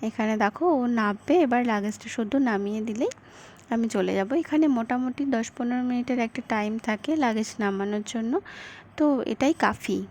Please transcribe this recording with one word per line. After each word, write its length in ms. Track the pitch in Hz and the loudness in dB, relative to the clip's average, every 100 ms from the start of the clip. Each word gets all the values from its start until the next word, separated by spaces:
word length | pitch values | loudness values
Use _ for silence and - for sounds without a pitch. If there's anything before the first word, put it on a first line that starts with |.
এখানে 360 | 220 - 220 220 | -6 -2 -2 2
দেখো, 280 | 208 - 349 | 0 2 2
ও 200 | 294 240 | 2 2
নামবে, 540 | 233 208 202 - 339 | 2 0 0 2 4
এবার 260 | 285 240 240 | 4 4 2
লাগেজটা 440 | 208 202 - 220 | 0 -2 -6 -8
শুধু 300 | - 214 269 | -6 0 2
নামিয়ে 420 | 262 202 202 214 | 2 2 0 -2
দিলেই 280 | 220 214 330 - - - - - - | -4 -2 -2 -4 -16 -20 -20 -20 -4
আমি 180 | 233 226 | -2 0
চলে 280 | 208 185 196 | 0 0 0
যাব। 180 | 196 | 0
এখানে 340 | 285 320 302 311 | 0 0 2 4
মোটামুটি 580 | 247 226 247 254 247 277 | 2 0 -2 -2 -2 -2
দশ 260 | 240 226 - | 0 -2 -4
পনেরো 260 | 240 247 | -2 -2
মিনিটের 360 | 247 247 240 254 | 0 -2 0 -2
একটা 220 | 226 - - | -2 -4 -2
টাইম 300 | 220 214 220 | -2 0 -2
থাকে 380 | - 214 - 311 | -4 -4 -2 0
লাগেজ 400 | 247 220 220 - | 2 0 -2 -2
নামানোর 420 | 202 196 202 208 208 | -2 0 -2 -4 -4
জন্য, 360 | 226 226 320 - - - - - - | -4 -2 -2 -4 -12 -16 -18 -14 0
তো 240 | 302 269 | 2 2
এটাই 320 | - 220 269 | 0 0 2
কাফি, 520 | 320 202 202 - 190 196 | 2 0 0 -4 -4 -4